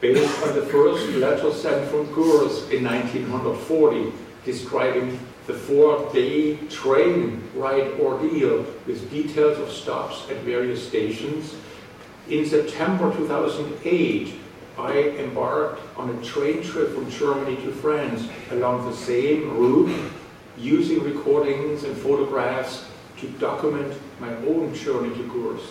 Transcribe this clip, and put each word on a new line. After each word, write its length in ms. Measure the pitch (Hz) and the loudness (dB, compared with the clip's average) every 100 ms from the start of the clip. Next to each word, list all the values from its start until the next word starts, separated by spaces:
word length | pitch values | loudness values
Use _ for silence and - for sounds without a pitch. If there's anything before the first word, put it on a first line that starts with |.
Based 420 | 123 135 147 143 | 6 4 4 2
on 120 | 151 143 | 0 0
the 100 | 139 | 2
first 420 | 143 147 - - | 6 6 4 0
letter 420 | 131 135 - - | 0 2 2 2
sent 360 | - - 143 - | 0 0 0 0
from 220 | 151 151 | -2 -2
Gurs 560 | 160 160 151 135 - - | 2 6 6 4 0 -2
in 120 | 139 | -2
nineteen 460 | 123 120 120 127 120 | 0 -2 -2 -4 -4
hundred 280 | 127 - 110 | -2 -2 -4
forty, 560 | - 160 151 117 113 - - - | 0 6 6 6 -2 -6 -14 -12
describing 760 | - 120 - 131 127 127 127 127 - - - | -8 -6 -4 0 2 2 -2 -6 -10 -16 -8
the 80 | |
four-day 1000 | 117 - 143 151 151 - 135 123 147 151 151 151 | -8 2 6 8 6 2 2 2 2 0 -2 -8
train 720 | - 139 135 175 175 117 101 - | -6 2 4 6 4 0 -4 -8
ride 440 | 131 135 139 135 - | -6 -2 0 0 0
ordeal 680 | 147 131 156 156 131 - - - - | 0 0 0 2 2 2 -2 -10 -8
with 240 | 123 - | -8 -6
details 480 | 147 151 151 147 147 | -6 -4 4 4 4
of 120 | 139 | -4
stops 580 | - - 127 - 143 - | -6 -6 -6 -6 -10 -8
at 60 | - | -8
various 480 | 120 120 123 117 - | -2 -2 0 -4 -2
stations, 680 | 113 107 110 143 156 - - - - - - - - - | -2 -2 -2 -4 -6 -8 -12 -16 -18 -18 -20 -20 -20 -4
in 180 | 151 147 | 0 2
September 680 | 151 147 - 170 190 165 - | 2 2 0 0 2 2 0
two 100 | 147 | 0
thousand 500 | 147 147 - 147 - | 0 0 -2 -6 -4
eight, 500 | 170 175 - 104 - - - - - - | 0 2 4 2 -2 -10 -14 -18 -16 -8
I 220 | - 139 147 143 | -2 2 2 0
embarked 640 | 131 - - 147 151 - - - | -4 -2 -2 0 -2 -4 -12 -8
on 140 | 123 | -6
a 120 | 117 | -6
train 400 | - 143 143 160 | -4 -2 0 0
trip 320 | 175 165 143 | -2 -2 0
from 160 | 131 127 | -2 -6
Germany 460 | - 143 139 139 127 | -2 0 0 -2 -4
to 160 | - | -6
France 540 | 135 151 151 139 113 - - - | -2 0 0 0 -4 -6 -10 -6
along 400 | 123 123 123 123 | 0 0 0 -2
the 60 | - | -6
same 600 | - 120 143 151 - 113 | -2 2 4 2 0 2
route, 540 | 123 143 - - - - - - - - | 4 6 4 2 -6 -10 -16 -20 -20 -10
using 440 | 120 160 170 160 | 2 2 4 2
recordings 840 | 143 143 143 143 143 139 151 147 | 0 -2 2 4 4 0 -2 -4
and 120 | 143 123 | -6 -6
photographs 880 | 135 139 135 135 123 131 127 - - - - - | 0 2 2 0 0 -2 -4 -8 -12 -18 -20 -12
to 100 | 127 - | -12 -4
document 560 | - - 156 147 139 - - - | -4 0 0 -2 -4 -8 -14 -12
my 140 | 120 117 135 | -10 -4 0
own 280 | 165 147 | 0 0
journey 400 | - 151 123 117 | -4 -2 -2 -2
to 140 | - 120 | -4 -6
Gurs. 340 | 123 113 - - | -4 -4 -6 -10